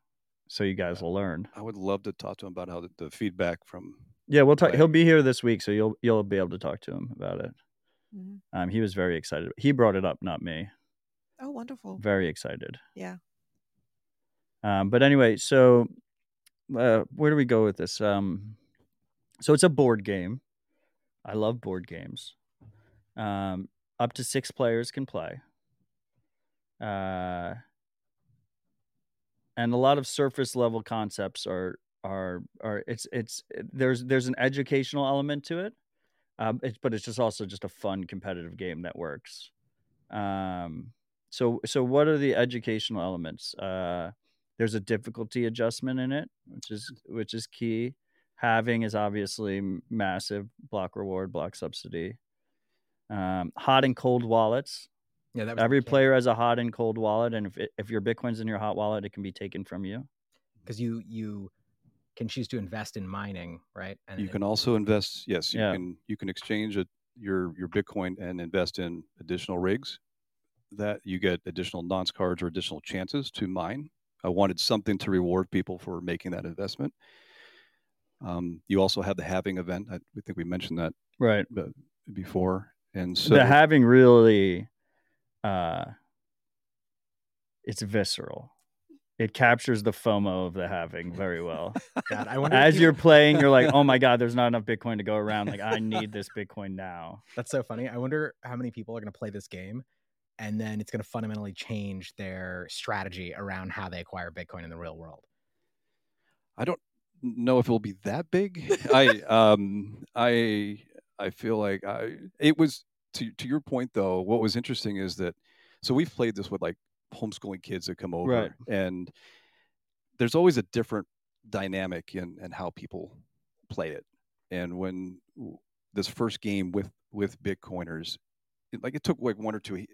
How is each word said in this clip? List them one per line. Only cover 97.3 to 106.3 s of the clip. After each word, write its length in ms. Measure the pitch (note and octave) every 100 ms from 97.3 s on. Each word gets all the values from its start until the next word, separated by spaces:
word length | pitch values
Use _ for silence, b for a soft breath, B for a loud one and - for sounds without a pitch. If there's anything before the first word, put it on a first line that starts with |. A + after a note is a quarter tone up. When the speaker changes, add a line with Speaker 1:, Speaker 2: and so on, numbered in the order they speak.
| -
Speaker 4:
That's 160 | B2
so 100 | C#3
funny. 240 | - A#2 B2
I 100 | A#2+
wonder 360 | C3 D3+ D3+ -
how 120 | B2 A#2+
many 160 | B2
people 260 | A2+ G#2+ A#2
are 40 |
gonna 100 | G#2
play 180 | - G#2+
this 180 | G2+ -
game, 360 | F#2 F#2 A#2+ - _ _ _ _ -
and 200 | G#2+ G#2+
then 220 | A2 G#2+
it's 100 | G#2
gonna 120 | A2+
fundamentally 500 | - A#2+ A2 G#2+ G2+
change 600 | F#2+ - G#2+ G2+ F#2+ F2+ -
their 500 | G2 F#2 F#2 F2+ F2
strategy 640 | - - G#2 F#2+ F2+ F2 -
around 360 | G2+ F#2 F#2+
how 160 | G2 F#2
they 140 | F2
acquire 300 | E2+ F#2 E2+
Bitcoin 320 | E2 F2 F2+ E2+
in 40 |
the 80 | E2
real 200 | E2+ D#2+
world. 260 | D#2+ - _ _ _ _ _ _ _ _ _ _ _